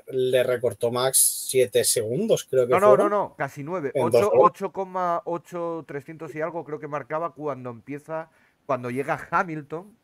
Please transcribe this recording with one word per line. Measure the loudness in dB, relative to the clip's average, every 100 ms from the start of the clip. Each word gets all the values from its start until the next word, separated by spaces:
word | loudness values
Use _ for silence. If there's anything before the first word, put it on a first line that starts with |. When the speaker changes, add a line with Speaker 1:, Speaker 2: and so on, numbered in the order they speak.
| -4
Speaker 1:
le | -2 2 2
recortó | 2 0 -2 -2 -2
Max | 0 0 2 0 -2 -2
siete | 2 2 2
segundos, | 2 0 -2 -2 0 0 2
creo | 2 4
que |
Speaker 2:
No, | 6
no, | 6
Speaker 1:
fueron. | 6 4
Speaker 2:
no, | 0
no, | -2 -6
casi | -8 -8
nueve. | -8 -6 -4
Speaker 1:
En | 0 4
Speaker 2:
Ocho, | 4
Speaker 1:
dos | 4
horas. | 6
Speaker 2:
ocho | 6 4 -8
coma | -6 -6 -2 0 -2 -4
ocho | -8 -8 -8 -6 -6 -8
trescientos | -12 -12 -16 -12 -6
y |
algo | -6 -6
creo | -8 -10
que | -8
marcaba | -8 -6 -4 -6
cuando | -6 -8 -8 -10
empieza, | -14 -12 -14 -10 -10 -10 _ _ _ -4
cuando | -4 -2
llega | -4 -2 -4 -2
Hamilton | -2 -2 -6 -10 -12 -12 _